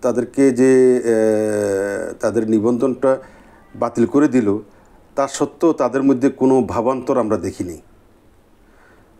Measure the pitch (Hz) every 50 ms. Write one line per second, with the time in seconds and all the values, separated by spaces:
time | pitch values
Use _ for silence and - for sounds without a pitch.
0 | - 123 110 123 117 - - 139 139 135 120 120 131 131 131 131 127 127 123 123
1 | 113 117 113 110 110 110 107 107 107 107 104 104 104 101 98 98 101 101 98 92
2 | 85 82 - - - 110 101 113 110 110 110 107 101 120 120 113 139 131 123 -
3 | - 135 131 131 - - - - - - - - - _ - - 120 120 - 120
4 | 117 - - 143 151 139 123 127 107 101 98 110 - - - _ _ _ - _
5 | _ _ _ 139 139 135 - - 147 - - - 175 165 151 156 135 123 120 135
6 | 135 139 131 120 131 131 - - 131 135 131 127 113 - - 120 110 127 135 127
7 | - 135 135 127 110 107 110 95 80 95 - - 95 90 82 78 - _ _ _
8 | _ _ _ _ _ _ _ _ _ _ _ _ _ _ _ _ _ _ _ _
9 | _ _ _